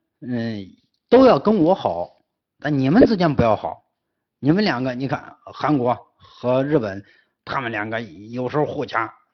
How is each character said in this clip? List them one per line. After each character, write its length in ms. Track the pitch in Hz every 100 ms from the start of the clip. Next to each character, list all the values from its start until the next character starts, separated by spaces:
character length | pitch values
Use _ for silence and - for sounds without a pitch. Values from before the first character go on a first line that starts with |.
| _ _
嗯， 440 | 123 120 113 107 92 - _ _ _
都 160 | 240 262
要 140 | 165
跟 180 | 208 214
我 160 | 160
好， 480 | 190 104 85 87 _ _ _ _ _
但 180 | 147 143
你 120 | 131
们 160 | 196 -
之 120 | 202
间 180 | 170 135
不 60 |
要 140 | 117 104
好。 280 | - - _ _ _ _ _ _
你 120 | 127
们 120 | 185
两 200 | 208 123
个， 120 | 131 123
你 120 | 135
看 280 | - - - 98
韩 320 | - 139 147
国 200 | 123 117 - _
和 480 | - - 120 127
日 160 | 139 151
本， 240 | 107 95 - _ _ _
他 160 | - 135
们 120 | 120
两 180 | 107 110
个 120 | 113
有 460 | 110 80 107 120 123
时 100 | 139
候 80 | 147
互 200 | 143 127
掐， 280 | 117 110 - _